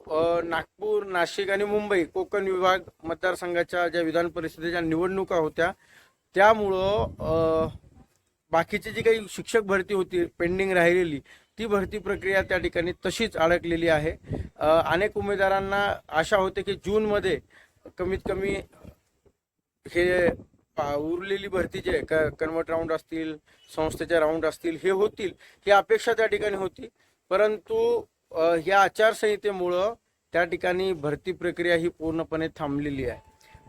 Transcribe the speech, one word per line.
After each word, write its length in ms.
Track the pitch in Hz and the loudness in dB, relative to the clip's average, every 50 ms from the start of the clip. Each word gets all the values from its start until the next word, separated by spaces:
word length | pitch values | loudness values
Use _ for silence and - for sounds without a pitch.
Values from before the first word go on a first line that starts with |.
| - - | -6 -4
अ, 300 | 156 156 165 170 170 170 | 0 0 2 2 0 0
नागपूर, 640 | 165 170 165 160 156 _ _ - 196 214 214 208 202 | -2 -2 -4 -4 -4 _ _ -8 -4 -2 -2 -2 -2
नाशिक 460 | 196 185 175 170 160 - - 202 190 | -2 0 0 0 0 -2 -4 -2 -2
आणि 160 | 196 196 208 | 0 0 0
मुंबई 380 | 208 208 214 208 208 208 180 160 | 0 0 -2 0 0 0 0 0
कोकण 440 | - - 190 180 - - 202 196 | -2 -4 -6 -6 -2 -2 -2 -2
विभाग 320 | 190 185 180 185 185 185 185 170 - _ _ - | -2 0 2 2 2 2 2 -2 -10 _ _ -8
मतदारसंघाच्या 840 | 160 170 - - 185 175 - 185 175 175 170 165 - - 180 175 | -8 -6 -2 -2 -2 -2 -2 -4 -4 -2 -2 -2 -2 0 -2 -2
ज्या 140 | 170 156 175 | 0 0 0
विधान 280 | 165 160 151 170 170 175 | -2 0 0 0 0 -2
परिषदेच्या 520 | 160 175 160 160 - 165 156 170 170 175 | -4 -6 -8 -8 -8 -6 -6 -4 -4 -2
निवडणुका 540 | 170 160 160 160 180 185 190 190 185 - 185 | -2 0 0 0 0 0 -2 -2 -2 0 0
होत्या, 360 | 170 156 151 - - 165 180 202 _ _ _ - - - _ _ _ _ _ - | 0 0 0 0 0 -2 -2 -2 _ _ _ -20 -20 -20 _ _ _ _ _ 4
त्यामुळं, 720 | 185 196 214 226 220 208 196 190 185 190 196 208 226 - - - - | 6 6 8 6 6 2 0 0 0 0 0 0 0 -2 -4 -6 -6
अ, 480 | - 156 160 165 165 160 160 160 160 160 - - _ - _ - - _ _ _ _ _ _ _ _ - | -4 0 0 2 2 2 2 2 0 -2 -4 -12 _ -20 _ -20 -20 _ _ _ _ _ _ _ _ -2
बाकीची 400 | 165 165 170 - 208 196 - 220 | 0 0 0 0 -4 -6 -6 -6
जी 100 | 208 226 | -6 0
काही 180 | 220 226 226 220 208 180 | 2 4 4 2 0 -8
शिक्षक 300 | - - 175 - - 226 | -10 -12 -8 0 0 0
भरती 340 | 208 190 196 190 180 190 208 | 2 2 0 0 0 0 -2
होती 320 | 190 185 - 180 175 170 | -2 -2 0 0 -2 -2
पेंडिंग 460 | 160 _ - 175 175 185 190 196 190 | -2 _ -4 -2 -2 0 0 0 2
राहिलेली, 500 | 185 180 170 175 175 185 180 165 147 135 - - - - _ _ _ | 4 4 6 6 6 4 2 0 -4 -8 -10 -14 -20 -20 _ _ _
ती 80 | - 220 | -8 -4
भरती 320 | 208 202 196 190 180 208 | -2 0 0 -2 -2 -6
प्रक्रिया 440 | 208 190 196 202 - - 190 196 190 | -8 -4 -4 -6 -4 -2 0 0 0
त्या 160 | 190 190 190 | 0 0 -2
ठिकाणी 340 | 180 165 175 - 175 165 180 | -2 -2 -2 -2 -2 -2 -4
तशीच 460 | 175 _ - 185 - - 233 208 - | -4 _ -4 -4 -2 -2 -2 -2 0
अडकलेली 500 | - 165 165 175 170 - 170 170 165 170 | 2 2 4 2 2 0 -2 -2 0 2
आहे. 580 | 165 160 151 151 165 175 - - - - - - - _ | 2 2 2 2 -2 -6 -8 -8 -8 -8 -8 -8 -10 _
अ, 260 | - 151 151 160 165 151 | -2 2 4 4 4 4
अनेक 320 | 143 160 175 202 208 - | 2 2 0 0 0 -2
उमेदवारांना 800 | 208 202 202 202 190 196 190 196 196 196 196 196 202 202 202 - - - - | -4 -4 -2 0 0 2 2 2 0 0 -2 -2 0 0 -2 -2 -6 -8 -4
आशा 280 | 147 156 165 - 220 | -2 -2 0 2 2
होते 240 | 196 185 190 185 196 | 2 2 0 -2 -4
की 120 | 190 202 196 | -6 -6 -6
जूनमध्ये 640 | - - 175 202 214 214 214 208 208 180 190 156 127 - _ _ - - _ _ _ - - _ | -6 -4 0 0 0 2 2 0 0 0 0 -2 -2 -6 _ _ -20 -20 _ _ _ -20 -18 _
कमीत 200 | - 180 180 190 185 - 208 | -6 -4 -4 -4 -4 -4 -6
कमी 320 | 190 190 196 196 196 196 - - _ - - - - _ _ _ _ _ _ _ _ _ _ _ _ _ _ _ _ _ - | -4 -4 -4 -4 -4 -6 -8 -14 _ -20 -20 -20 -20 _ _ _ _ _ _ _ _ _ _ _ _ _ _ _ _ _ -14
हे 420 | - - 175 175 180 180 180 175 165 170 - - _ _ _ _ _ - | -4 0 0 2 2 2 2 2 2 0 -2 -12 _ _ _ _ _ -6
पा-, 160 | 160 147 143 143 | -6 -4 -2 -2
उरलेली 540 | 147 151 160 170 175 190 196 196 196 196 | -4 -2 -4 -4 -4 -4 -4 -4 -4 -4
भरती 320 | 202 185 180 170 170 - 185 | -4 -4 -2 -4 -4 -6 -6
जे 220 | - 185 175 147 - - | -4 -2 -2 -2 -2 0
क-, 40 | 160 | 0
कन्व्हर्ट 560 | 156 156 147 135 - 160 156 160 165 165 - | 0 0 0 -2 -4 -6 -4 -2 -4 -4 -2
राऊंड 240 | 165 165 165 160 160 | -4 -4 -2 -2 -4
असतील, 440 | 156 - - 165 160 160 160 156 151 _ _ _ _ _ - - | -6 -6 -8 -8 -6 -6 -6 -8 -12 _ _ _ _ _ -12 -4
संस्थेचे 440 | - 156 156 151 - 165 156 170 165 | -2 -2 -2 -2 -4 -2 2 2 4
राऊंड 260 | 156 151 160 165 156 | 4 4 2 0 0
असतील, 320 | 156 151 - - 170 160 143 160 | -2 -4 -2 -4 -6 -4 -2 0
हे 60 | 185 | 0
होतील, 420 | 190 190 208 220 - - 214 170 - _ - - - _ - | 2 2 2 0 0 -4 -6 -6 -6 _ -20 -20 -18 _ 2
ही 60 | 196 | 4
अपेक्षा 420 | 202 196 190 - 226 214 - 240 226 | 6 6 6 4 0 0 2 0 2
त्या 120 | 220 220 | 2 2
ठिकाणी 320 | 208 208 202 208 208 202 | 2 2 0 -2 -2 -2
होती. 300 | 196 190 185 - - - 226 _ _ _ _ _ _ _ - | -2 -6 -6 -8 -10 -18 -18 _ _ _ _ _ _ _ -2
परंतु, 720 | 180 190 214 214 214 208 _ - 226 226 226 233 240 220 - _ _ _ _ - | 2 2 2 2 0 -2 _ -4 -2 0 2 2 0 -2 -4 _ _ _ _ -8
अ, 240 | - 160 160 170 170 165 151 | -2 2 2 2 2 2 2
या 140 | 185 196 196 | 2 4 4
आचारसंहितेमुळं 1120 | 196 175 - - 214 220 208 - 226 214 208 196 - 208 196 185 180 175 180 180 190 220 233 _ _ _ _ _ _ _ - | 4 4 4 4 4 4 4 2 0 0 0 0 -2 -4 -2 -2 -2 0 0 0 0 -2 -4 _ _ _ _ _ _ _ 0
त्या 100 | 170 180 | 0 0
ठिकाणी 500 | 170 175 165 - 180 180 185 190 190 185 | 0 -2 -2 -2 0 0 0 0 -2 -2
भरती 380 | 156 143 147 147 143 - 185 | -2 -2 -4 -4 -4 -4 -8
प्रक्रिया 440 | 175 - 165 175 - - 170 175 170 | -6 -4 -4 -4 -4 -2 0 2 2
ही 140 | 165 165 175 | 2 0 -2
पूर्णपणे 580 | - - 156 165 160 165 160 - 160 156 160 | -4 -4 -6 -4 -2 -4 -4 -4 -4 -4 -4
थांबलेली 580 | 160 - - 156 143 139 143 147 147 139 135 131 | -4 -6 -6 -6 -4 -4 -2 -4 -4 -4 -4 -4
आहे. 300 | 120 110 110 - - _ _ _ - - - - | -6 -6 -8 -14 -20 _ _ _ -20 -20 -20 -12